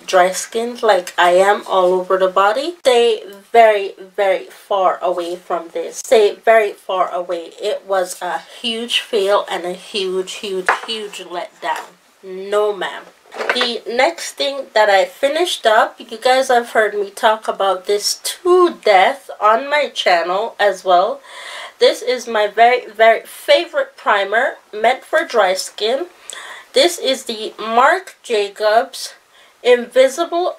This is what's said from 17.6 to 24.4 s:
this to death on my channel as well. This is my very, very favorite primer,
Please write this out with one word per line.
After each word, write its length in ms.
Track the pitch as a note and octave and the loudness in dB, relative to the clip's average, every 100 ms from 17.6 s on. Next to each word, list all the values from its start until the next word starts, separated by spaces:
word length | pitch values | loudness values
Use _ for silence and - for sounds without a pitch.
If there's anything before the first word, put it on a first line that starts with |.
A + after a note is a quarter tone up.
| G3 F#3 F#3+ | -2 -2 -2
this 340 | G3+ - - | -2 -2 -6
to 560 | - - F4+ F4+ F4 A#3 | -8 -4 2 4 4 2
death 440 | G#3+ F#3+ G#3+ C#4 - - | 4 4 4 0 -10 -2
on 280 | G#3 A#3 C#4 | 2 2 0
my 200 | D4 C4 | -2 -2
channel 680 | - G#3 F3 F3 F#3+ A3 - | -2 0 2 0 -2 -4 -2
as 260 | G#3 F#3+ | -2 0
well. 360 | F#3+ F3+ G#3 C#4 - - - - - - | 2 2 2 -2 -12 -18 -16 -16 -16 2
This 220 | B3 - | 2 2
is 260 | G#4 B3 A#3 | -2 -6 -4
my 180 | G#3+ G#3 | -2 0
very, 400 | G#3+ A#3 B3 A3 | 4 4 4 -2
very 360 | G#3 A3 A3 | 0 2 2
favorite 760 | - - - D4 E4+ D4 C4+ - | -2 -8 0 2 2 -4 -6 -6
primer, 580 | B3+ G#3 G3 G#3+ | -2 0 0 -2